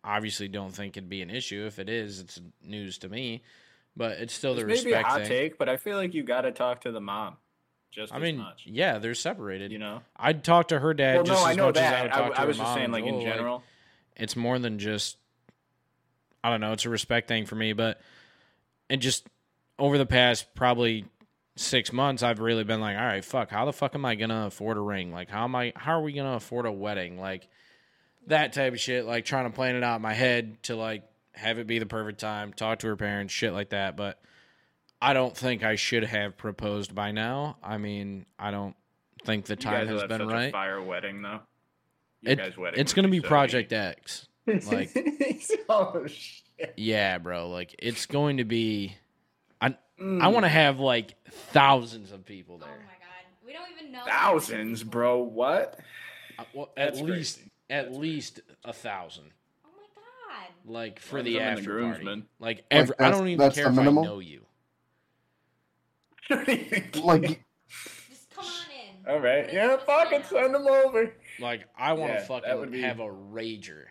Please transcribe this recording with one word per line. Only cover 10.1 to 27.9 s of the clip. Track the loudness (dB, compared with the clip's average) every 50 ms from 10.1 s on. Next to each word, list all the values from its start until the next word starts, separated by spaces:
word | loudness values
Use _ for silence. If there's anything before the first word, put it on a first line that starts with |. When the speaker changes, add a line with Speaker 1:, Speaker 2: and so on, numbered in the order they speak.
| _
Speaker 1:
I'd | 0 0 0 0 2 4
talk | 6 6 6 6 4
to | 0 2
her | 2 2 2
dad | 4 4 6 6
Speaker 2:
Well, | 6 6
Speaker 1:
just | 6 6 6
Speaker 2:
no, | 6
I | 4
Speaker 1:
as | 4
Speaker 2:
know | 6 4
Speaker 1:
much | 6 6
as | 6
Speaker 2:
that. | 4 4 4
Speaker 1:
I | 2 0
would | 0
Speaker 2:
I | 2
Speaker 1:
talk | 0
Speaker 2:
w-, | 0 0 0
Speaker 1:
to | 0
Speaker 2:
I |
Speaker 1:
her | 0
Speaker 2:
was | 0 0
just | 0 -2
Speaker 1:
mom | -2 0
Speaker 2:
saying, | 0 0
Speaker 1:
and | 0 -2
Speaker 2:
like, | -2 -2
in | -2
Speaker 1:
Joel. | -2 -2 -2
Like, | -2 -2
Speaker 2:
general. | -2 -2 -4 -4 -6 -10 _ _ _ _ _ _ _ _ _ _
Speaker 1:
it's | -10 -8 -6 -4
more | -4 0 0 0 0
than | -2 -4 -4 -4
just, | -4 -4 -2 -2 -4 -6 -8 _ _ _ _ _ _ _ _ _ _ _ _ _ _ _ _ _ _ _ _ _ _ _ _ _ 0
I | 0
don't | 0 2
know, | 0 -2 -2
it's | -2 -2
a | -2
respect | -2 -4 0 0 0 0 2
thing | 0 -2 -2 -2
for | -4 -4
me, | -2 -2 0 0
but | 2 0 0 -2 -4 _ -20 -20 -20 -20 _ _ _ _ _ _ _ _ _ _ _ _ _
it | -2
just, | 0 2 0 -2 -2 _ -14 _ _ _ _ _ _ _ _ _ 2
over | 2 4 6
the | 4 4
past | 6 6 8 8 8 6 2 -2 _ _
probably | 2 4 4 4 4 4 2 2 0 -6 -10 _ _ -20 _ _ _ _ _ _
six | -8 -4 0 0 0 0 0 0
months, | 2 2 2 2 2
I've | 0 0 0 0
really | 0 0 2 0 0
been | 0 -2 -2
like, | 0 -2 -2
"All | -2 0
right, | 0 0 -2 -4
fuck, | -2 -2 -2 -2 -2
how | -2 -2 -2
the | -2 0
fuck | -2 -4 -2 -2
am | -2 -2
I | -2 -2
gonna | 0 -2 -2 -2 -4 -4
afford | -6 -8 -6 -4 -4 -2
a | -2
ring? | -2 -4 -4 -4 -6 -6 -8
Like, | -10 -12 -8
how | -6 -4 -4
am | -2 -2
I, | -2 -4 -4 -6
how | -6 -2 0 0
are | 0
we | 0 -4 -6
gonna | -6 -4 -4 -4
afford | -6 -6 -6 -6 -4 -4
a | -4
wedding?" | -4 -4 -6 -4 -4 -4 -6 -8 -8
Like, | -10 -8 -8 -8 -10 -12 _ _ _ _ _ _ _ _ _